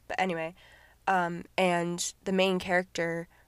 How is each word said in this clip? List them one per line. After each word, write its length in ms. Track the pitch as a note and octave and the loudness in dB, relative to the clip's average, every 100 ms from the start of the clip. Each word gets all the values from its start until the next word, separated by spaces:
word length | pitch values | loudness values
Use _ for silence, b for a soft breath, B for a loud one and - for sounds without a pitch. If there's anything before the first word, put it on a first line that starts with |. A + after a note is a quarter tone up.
| - | -8
But 120 | - | -2
anyway, 340 | F#3+ E3 D#3+ F3+ B B B B - | -2 -2 -6 -10 B B B B 0
um, 380 | F#3+ E3+ E3+ - - | 0 0 -4 -6 0
and 560 | F#3 F3 E3+ F3 - - | 2 2 0 -4 -6 -8
the 80 | - | -2
main 260 | F#3+ F#3+ F3+ | 2 4 2
character, 720 | F3+ F3+ F#3 - E3+ E3 E3+ b | 0 0 0 -4 -4 -4 -8 b